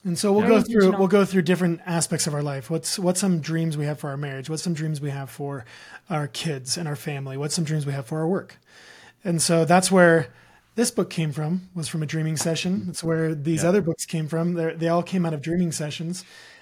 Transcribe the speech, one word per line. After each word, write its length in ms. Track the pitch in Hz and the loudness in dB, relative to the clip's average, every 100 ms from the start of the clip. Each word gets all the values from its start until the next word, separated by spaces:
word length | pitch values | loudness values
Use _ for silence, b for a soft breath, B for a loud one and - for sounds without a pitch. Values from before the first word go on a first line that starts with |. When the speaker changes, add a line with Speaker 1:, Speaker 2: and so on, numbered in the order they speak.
Speaker 1:
And 120 | 190 165 | -4 -2
so 160 | 208 | 2
we'll 100 | 202 | 4
Speaker 2:
Yeah. 60 | 233 | 6
Speaker 1:
go 60 | |
Speaker 3:
Very 80 | 220 | 4
Speaker 1:
through, 120 | - | 6
Speaker 3:
intentional. 240 | 226 190 202 | 6 6 4
Speaker 1:
we'll 80 | 190 | 4
go 160 | 202 | 4
through 180 | 190 190 | 4 2
different 380 | 160 175 180 165 | 2 2 2 -2
aspects 440 | - 170 - 165 - | -2 -2 -2 -2 -2
of 40 | |
our 80 | 147 | -2
life. 280 | 147 139 - | -4 -6 -4
What's, 300 | 160 160 - | -4 -4 -2
what's 200 | 180 185 | 0 2
some 200 | 196 170 | 0 0
dreams 360 | 147 165 165 151 | 0 -2 -2 -2
we 80 | 147 | -4
have 120 | 147 | -4
for 120 | 147 | -8
our 60 | 139 | -8
marriage? 320 | 143 135 131 | -8 -8 -8
What's 140 | 156 | -6
some 100 | 185 | -4
dreams 280 | 156 156 147 | -4 -4 -4
we 100 | 143 | -6
have 180 | 139 135 | -6 -10
for 360 | - 143 139 117 B B B _ | -10 -8 -8 -12 B B B _
our 200 | 156 143 | -4 -4
kids 480 | - 165 139 127 - | -6 -6 -6 -6 -6
and 80 | 160 | -4
our 80 | |
family? 420 | 143 - 143 135 135 | -6 -6 -8 -8 -6
What's 180 | 147 | -4
some 100 | 175 | -2
dreams 200 | 151 156 | -2 -2
we 80 | 139 | -2
have 140 | 139 - | -6 -6
for 120 | 156 | -4
our 100 | 160 | -2
work? 300 | 190 - - B B B B B B | -2 -6 -20 B B B B B B
And 180 | 196 165 | -2 0
so 220 | 160 165 | 2 2
that's 260 | 160 180 185 | 6 4 6
where 380 | 185 175 165 139 b b b b - | 8 8 8 2 b b b b -2
this 160 | 233 | 0
book 180 | - 185 | 0 -2
came 220 | - 156 | -2 -2
from, 360 | 156 151 180 185 | -2 -2 -4 -4
was 140 | 175 151 | -8 -6
from 140 | 165 | -4
a 20 | 147 | -4
dreaming 300 | 160 160 156 | -2 -2 -2
session. 480 | 165 160 180 202 185 | -2 -2 -2 -2 -4
That's 160 | 160 | -6
where 320 | 165 160 160 | -2 0 0
these 300 | 156 143 160 | -2 -2 2
Speaker 2:
Yeah. 60 | 165 | 4
Speaker 1:
other 120 | 202 | 2
books 240 | 165 160 - | 2 -4 -4
came 220 | 165 151 | -4 -2
from. 260 | 165 170 | -2 -2
They're, 200 | 175 165 | 0 -2
they 140 | 165 165 | -2 0
all 140 | 170 | 0
came 240 | 175 185 170 | 0 -2 -2
out 80 | |
of 80 | 156 | -2
dreaming 300 | 156 175 175 | -2 0 0
sessions. 520 | - 151 - 165 180 B B B B | -2 -6 -6 -8 -8 B B B B